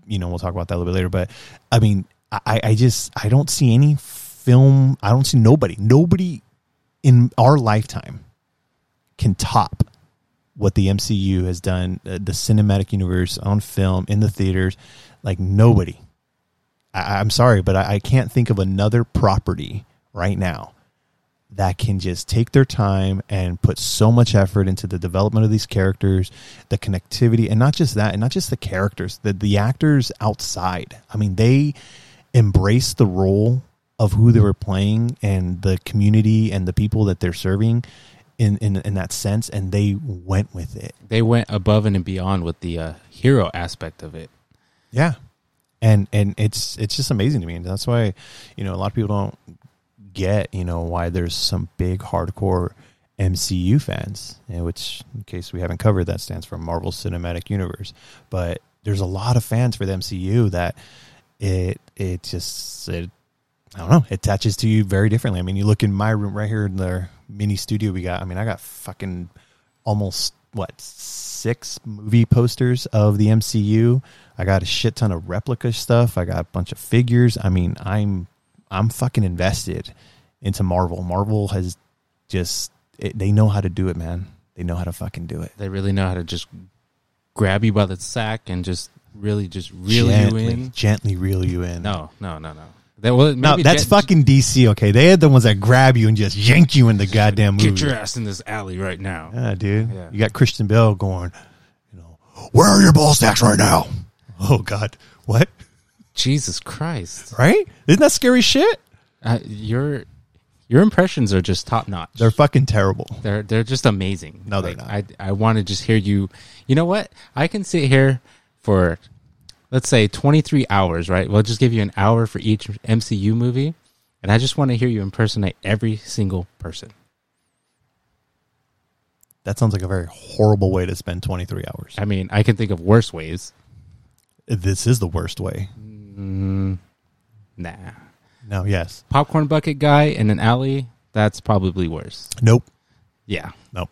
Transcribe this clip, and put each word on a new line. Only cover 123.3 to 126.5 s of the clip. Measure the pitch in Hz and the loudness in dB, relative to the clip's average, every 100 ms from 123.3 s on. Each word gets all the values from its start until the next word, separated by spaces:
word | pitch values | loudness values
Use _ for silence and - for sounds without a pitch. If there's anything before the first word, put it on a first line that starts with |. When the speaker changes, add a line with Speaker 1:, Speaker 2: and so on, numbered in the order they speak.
Speaker 2:
movie, | 113 120 123 143 160 _ _ _ _ | 0 -2 -2 -4 -6 _ _ _ _
and | 95 | 0
I | 113 | 2
just | 131 - | 2 -2
wanna | 135 | 0
hear | 120 127 | 0 0
you | 113 | -2
impersonate | 98 - 110 113 98 - | -4 -2 -2 0 -4 -4
every | 98 107 113 104 | -2 -2 -2 -6
single | - - 98 92 90 | -8 -4 -2 -4 -8